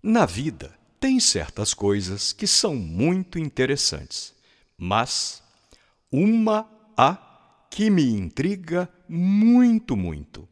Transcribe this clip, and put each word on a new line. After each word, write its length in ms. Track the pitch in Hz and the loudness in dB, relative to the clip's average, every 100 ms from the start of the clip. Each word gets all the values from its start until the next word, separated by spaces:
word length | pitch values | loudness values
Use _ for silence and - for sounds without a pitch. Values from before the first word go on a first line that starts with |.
Na 220 | 214 226 185 | 2 2 2
vida, 520 | 90 151 - 67 - _ _ | 0 -6 -8 -16 -20 _ _
tem 180 | 269 262 | 0 2
certas 560 | - 95 73 - 107 | 2 0 -4 -6 -4
coisas 600 | - 101 101 92 101 - | -2 0 0 -2 -6 -6
que 120 | - 208 | -4 0
são 300 | - - 139 | 0 0 -4
muito 640 | 87 85 143 185 180 170 | -6 -2 0 0 -4 -6
interessantes, 960 | 156 - 131 139 - - - - - _ _ _ _ _ | -8 -2 -2 0 -2 -4 -12 -14 -14 _ _ _ _ _
mas 640 | 87 104 120 - - - _ _ _ _ _ _ _ | -2 -2 0 -4 -6 -10 _ _ _ _ _ _ _
uma 580 | 131 196 226 220 214 220 _ _ - | 0 2 2 2 -2 -4 _ _ 2
há 180 | 131 190 - _ _ _ _ | 2 2 -12 _ _ _ _
que 180 | - 214 | -2 2
me 140 | 190 | 4
intriga 840 | 135 107 90 - 151 202 165 175 180 _ _ | 2 0 -4 -4 -4 -4 -4 -4 -4 _ _
muito, 880 | 165 185 202 226 240 247 226 - 107 | -2 2 4 6 6 6 2 0 -4
muito. 500 | 90 76 73 - 90 | -2 -6 -12 -18 -20